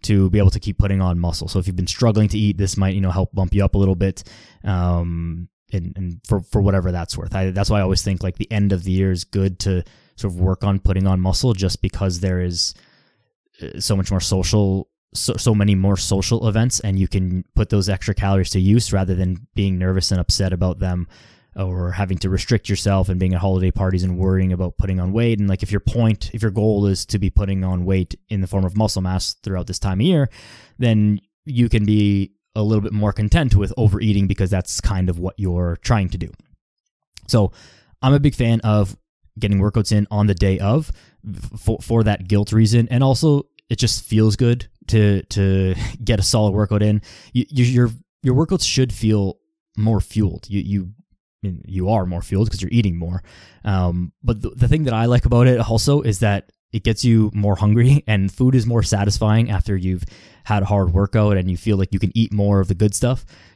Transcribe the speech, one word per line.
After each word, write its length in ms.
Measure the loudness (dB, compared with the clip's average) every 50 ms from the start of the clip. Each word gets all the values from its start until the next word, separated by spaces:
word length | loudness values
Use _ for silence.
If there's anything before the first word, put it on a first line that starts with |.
to 300 | -4 0 2 2 4 4
be 80 | 4 4
able 100 | 4 4
to 100 | 2 2
keep 200 | -2 -2 0 2
putting 200 | 2 2 2 0
on 200 | 0 0 0 -2
muscle. 280 | -2 -2 -4 -4 -6 -4
So 120 | -4 -4
if 80 | -4 -2
you've 80 | -4
been 100 | -4 -4
struggling 420 | -4 -2 0 2 2 4 4 2 2
to 100 | 2 0
eat, 180 | 0 0 0 0
this 180 | -2 -2 -2
might, 200 | 0 0 0 0
you 60 | 0
know, 100 | 0 0
help 200 | 0 0 -2 -2 -2
bump 180 | -2 -2 0 2
you 100 | 2 2
up 120 | 2 2
a 20 | 2
little 160 | 2 2 2
bit, 300 | 2 0 -2 -2 -4 -12 -20 -20 -20 -20 -20 _ _ -6
um, 840 | -4 -2 0 0 0 0 0 0 -2 -4 -4 -6 -6 -8 -8 -10 -14 _ _ _ _ -8
and, 200 | -6 -6 -6 -8
and 260 | -8 -8 -8 -8 -10 -6 -2
for, 140 | -2 -2
for 200 | -2 -2 -2 0
whatever 300 | 2 2 2 2 0 0
that's 260 | -2 -4 -6 -6 -8 -10
worth. 180 | -8 -6 -4
I, 160 | -4 -2 -2
that's 180 | -2 -2 0 0
why 100 | 0 0
I 40 | 2
always 180 | 0 0 0
think, 220 | 0 -2 -4 -4 -4
like, 140 | -6 -6 -6
the 140 | -8 -6
end 220 | -2 0 0 0 0
of 100 | 0 -2
the 80 | -2
year 200 | 0 0 2 0
is 120 | 0 -2 -4
good 360 | -6 -2 -2 0 -2 -2 -4
to 240 | -4 -2 -2 -2 -4 -6 -12 _ _ _ _
sort 180 | -8 -8 -8 -4
of 60 | 0
work 240 | 0 0 0 0 0
on 160 | 0 0 0
putting 280 | 0 0 0 2 2 2
on 120 | 2 2
muscle, 340 | 2 0 0 0 0 0 0
just 280 | 0 -2 -2 -2 -2
because 380 | -4 -4 -4 -2 -2 -2 -2 -2
there 220 | -2 -2 -2 -2
is, 320 | -2 -4 -4 -4 -6 -6 -8 -12 _ _ _ _ _ _ _ _ _ _ _ _ _ _ _ _
uh, 180 | -16 -14 -10 -8
so 160 | -4 -2 -2
much 140 | -2 0 -2
more 100 | -2 -2
social, 680 | -2 -2 -2 -2 0 0 0 2 2 2 0 -2 -4 -6 _ _ _ _ -12
so, 220 | -8 -6 -6 -6 -2
so 160 | 0 0 2
many 220 | 2 2 2 2
more 220 | 2 2 2 0 0
social 500 | -2 -2 -2 -2 0 0 -2 -2 0 0
events, 320 | 0 0 0 0 -2 -2
and 180 | -2 -2 0 0
you 100 | 0 0
can 380 | 0 -2 -2 -2 -2 -4 -6 -4 _
put 140 | -2 0 0
those 200 | 0 0 0 0
extra 260 | -2 -4 -4 -4 -4
calories 340 | -2 0 0 0 0 0 0
to 100 | 0 0
use 320 | 2 4 4 4 2 0
rather 220 | -2 -2 -2 -2 -2
than 340 | -2 -2 -2 -4 -6 -8 -10 _
being 240 | -2 -2 0 0 0
nervous 340 | 0 0 0 0 0 0
and 80 | -2 -2
upset 320 | -2 -2 -2 -2 -2 -2
about 280 | -2 -2 -2 -2 -2 -2
them 280 | -4 -4 -4 -4 -6 -8 -12 -18 -20 -20 _ _ _ _ -10 -8
or 340 | -6 -4 -4 -4 -4 -4
having 260 | -4 -4 -4 -4 -4 -4
to 120 | -2 -2
restrict 400 | -2 -2 -2 0 -2 -2 0 -2
yourself 400 | -4 -2 0 0 2 2 2 0
and 100 | 0 0
being 140 | 0 0 0
at 80 | 0
holiday 300 | 0 0 0 0 0 0
parties 320 | 0 0 -2 -2 0 0 -2
and 140 | -2 -2 -2
worrying 360 | 0 0 2 2 2 0 0
about 240 | -2 -4 -2 -2 -2
putting 240 | -2 -2 -2 -2
on 100 | -2 -2
weight. 260 | 0 0 0 0 0 0
And, 100 | 0 0
like, 140 | 0 -2 -2
if 80 | -4
your 100 | -4 -2
point, 500 | -2 -2 0 2 2 2 0 0 -4 -8 -6
if 80 | -4
your 100 | -4 -4
goal 340 | -2 0 0 0 2 2 2
is 200 | 0 0 -2 -4 -4
to 120 | -4 -2
be 100 | -2 0
putting 340 | 0 0 0 0 -2 -4 -2
on 200 | -2 -2 -2 -2
weight 320 | 0 0 0 -2 -2 -6 -12 _ -6
in 120 | -4 -4
the 60 | -4 -2
form 160 | -2 -2 -2
of 140 | 0 0 0
muscle 240 | 0 0 0 -2
mass 320 | -4 -2 -2 -4 -4 -6 -8 -10 -8
throughout 240 | -8 -6 -6 -6 -8
this 120 | -8 -6
time 200 | -4 -4 -2 0
of 60 | 2
year, 240 | 2 2 2 0 -2 -4 -10 -20 -20 -20 -20 -20 _ _ -2
then 400 | 0 2 2 4 4 2 2 0 -4 _ _ _ _
you 220 | -6 -2 0 2 2
can 180 | 2 2 2
be 460 | 2 2 2 4 2 2 2 0 -4 _ _ _ _ -6
a 80 | -4 -2
little 180 | 0 0 0
bit 120 | 0 -2 -2
more 200 | -2 0 0 0
content 420 | -2 0 2 2 2 4 4 2
with 180 | 2 2 0 -2 0
overeating 500 | 0 2 2 2 0 0 0 2 0 0
because 220 | 0 0 -2 0
that's 320 | 0 -2 -2 -4 -6 -4
kind 280 | -2 -2 -2 0 0 -2
of 100 | -2 -4
what 160 | -6 -8 -6 -6
you're 400 | -4 -2 -2 -2 -2 -2 -4 -4
trying 280 | -2 0 0 0 0 -2
to 80 | -4 -6
do. 140 | -8 -10 -12 -16 _ _ _ _ _ _ _ _ _ _ _ _ _ _ _ -20 -4 0
So 240 | 2 2 2 0 -2 -8 -20 -20 _ _ _ _ _ _
I'm 120 | 2 4 4
a 60 | 4
big 160 | 4 2 2
fan 240 | 2 2 2 2 2
of 360 | 2 2 2 2 2 0 -2 -8 _ _ _ _ _ _ _ -4
getting 200 | 0 2 2 2
workouts 320 | 2 2 2 0 0 2
in 160 | 2 0 0 0
on 160 | 0 0 2 2
the 60 | 2
day 260 | 2 2 2 2 2
of 320 | 0 0 0 0 0 -2 -8 -10 _ _ _ _ -16 -14
f-, 320 | -12 -12 -12 -12 -14 -6
for, 200 | -4 -4 -4 -4
for 220 | -2 0 0 2 2
that 240 | 2 0 -2 -2 0
guilt 240 | 0 0 0 2
reason. 360 | 2 4 4 4 4 2 2 2
And 140 | 0 2 2
also 400 | 2 2 2 2 2 2 2 0 -4 _ _ _ -8
it 80 | -4 -2
just 260 | -2 -2 -2 -4 -4
feels 300 | 0 2 2 4 4 2
good 320 | 2 2 0 0 0 -4 -10 _ _ _ 0
to, 360 | 2 2 4 4 2 0 -2
to 520 | -4 -2 0 2 2 2 2 2 0 0 -2 -4 -6
<laughs> 160 | -6 -6 -2
get 160 | -2 0 0
a 40 | 0
solid 280 | 0 2 2 2 2
workout 320 | 2 0 0 0 0 0 2
in. 180 | 2 0 0 -2 -6 -14 -20 -16 -6 -4
You, 120 | -4 -4 -2
you, 160 | 0 0 2
your, 240 | 2 4 2 2 2 0 -4 -14 _ _ _ -2
your 120 | 0 2
workouts 300 | 2 2 0 0 -2 -2
should 260 | -2 0 0 0 0
feel 480 | -2 -2 0 0 2 2 0 -2 -4 -8 _ _ _ _ _ _ _ -2
more 240 | 0 2 2 0
fueled. 480 | -2 -2 -2 -2 -2 -2 -2 -6 -10 -6
You, 120 | -6 -4
you, 300 | -4 -2 -2 -4 -4 -6 -10 -18 _ _ _ _ _ _ _ _ -8
I 40 | -8
mean, 160 | -8 -8 -10
you 240 | -10 -6 -4 -2 0
are 160 | 0 0 -2
more 160 | -2 -4 -6
fueled 300 | -6 -4 0 0 0 0
'cause 100 | -2 -4
you're 80 | -4 -2
eating 260 | 0 2 2 2 0 -4
more. 260 | -4 -6 -6 -8 -8 -12 -18 -20 -20 -20 -20 _ -4
Um, 480 | -2 0 0 0 0 0 -2 -4 -6 -8 _
but 200 | -4 -4 -4 -2
the, 80 | -6 -10
the 160 | -4 0 0 2
thing 160 | 2 2 2
that 100 | 0 0
I 120 | 0 2
like 200 | 2 4 4 4
about 220 | 4 4 6 6 6
it 120 | 6 4
also 420 | 2 0 0 0 2 2 2 2
is 180 | 2 0 0 0
that 320 | 0 0 0 -2 -4 _ _ _ _ _
it 120 | -8 -4 -2
gets 200 | -2 -2 0 2
you 280 | 4 4 4 4 2 0
more 220 | 0 0 0 0
hungry, 480 | 2 2 4 4 4 6 4 4 2 2
<laughs> 40 | 0
and 240 | 0 0 0 -2
food 240 | -2 0 2 2 2
is 120 | 2 2 0
more 160 | 0 0 0
satisfying 640 | 0 0 0 0 0 0 0 0 2 2 2 2 2
after 260 | 0 -2 -2 -2 -2
you've 280 | -2 -2 -2 -2 -4 -6 -8 -12 -16 -20 -20 -20 _ -6
had 200 | -2 -2 0 0
a 20 |
hard 280 | 2 2 2 2 2 2
workout 440 | 2 0 2 2 2 2 2 2 2
and 120 | 0 -2
you 60 | -4 -2
feel 200 | -2 0 0 0
like 160 | 0 0 -2
you 60 | -2
can 120 | -2 -2 0
eat 180 | 0 0 0 0
more 260 | 0 0 2 2 2
of 80 | 2 0
the 80 | 0
good 200 | 2 2 0 2
stuff. 300 | 0 0 -2 -2 -2 -6 -12 -20 -20 -20 _ _